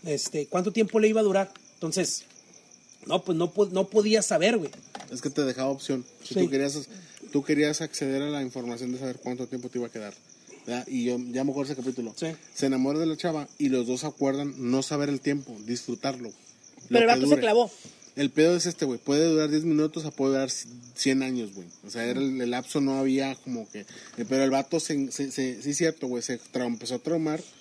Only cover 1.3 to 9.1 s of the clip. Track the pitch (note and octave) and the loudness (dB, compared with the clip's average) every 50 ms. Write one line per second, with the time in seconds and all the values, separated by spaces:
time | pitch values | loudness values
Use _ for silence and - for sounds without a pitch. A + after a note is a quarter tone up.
1.3 | F#3+ G3 G3 F#3+ - - _ - _ _ - D#3+ D3+ F#3+ F3 D3+ - - - - | 4 4 2 0 -6 -20 _ -20 _ _ -6 -4 0 0 0 0 -2 -6 -8 -14
2.3 | - - _ _ - - _ _ - _ _ _ _ _ - - D#3+ F#3 - - | -20 -20 _ _ -20 -20 _ _ -20 _ _ _ _ _ -4 -2 -2 0 0 0
3.3 | F3 D#3+ F3 E3+ - G#3 G3+ F#3+ F3+ F#3 F#3+ F#3+ - G#3+ G#3 G#3+ G#3+ A3 G3 - | 0 0 0 0 2 2 2 2 2 0 -2 4 4 4 4 6 4 4 4 2
4.3 | G3+ D#3 E3+ G#3 A#3+ G#3+ D#3+ C#3 - - - - - - - - B2 B2+ - D3 | 2 4 4 4 4 2 -2 -4 -10 -14 -20 -20 -18 -18 -14 -12 -12 -6 -6 -4
5.3 | C3+ - D3 C3 B2 B2 C3 C3+ C#3 C3+ - - C#3 B2+ B2 - - - - - | -2 0 0 0 0 -2 -2 -2 -2 -4 -4 -4 -4 -4 -4 -10 -18 -20 -14 -4
6.3 | - G3 F3+ E3+ C#3 C3+ C#3 C#3 C#3 D3+ C3+ - A2 F#3+ - - - - - - | 2 2 2 4 2 0 0 0 -2 -6 -10 -10 -16 -20 -20 -20 -20 -20 -20 -2
7.3 | - D3 C#3 - D#3 D3 D3+ D3 D#3 - E3 D#3 - - D3+ C3+ C3+ C3+ C#3+ D3 | -2 -2 0 2 2 4 4 2 2 -2 -4 -6 -6 -4 -4 -2 -2 -2 -2 -2
8.3 | D3 C#3+ C3+ B2+ B2 C3 A#2+ A#2+ A#2+ A#2 B2+ B2 B2 B2+ C3+ B2+ | -4 -4 -6 -6 -6 -6 -6 -6 -6 -6 -6 -6 -6 -4 -6 -6